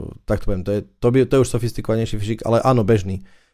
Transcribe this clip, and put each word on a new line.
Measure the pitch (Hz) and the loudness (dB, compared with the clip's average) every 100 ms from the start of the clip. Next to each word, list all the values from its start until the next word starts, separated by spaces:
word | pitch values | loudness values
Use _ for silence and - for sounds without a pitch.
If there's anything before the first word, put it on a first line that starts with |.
| - - | -12 -12
tak | - 107 | -4 -4
to | - | -2
poviem, | 98 | -4
to | 90 | -2
je, | 104 - | -4 -6
to | - 120 | -2 2
by, | 127 127 | 2 4
to | 139 | 4
je | |
už | 120 | 2
sofistikovanejší | 123 117 - 110 113 113 107 | 0 -4 -6 -4 -2 -2 -4
phishing, | 101 110 - | -4 -4 0
ale | 113 | 0
áno, | - 127 98 | 2 2 4
bežný. | 110 95 95 - _ _ | 2 2 -8 -10 _ _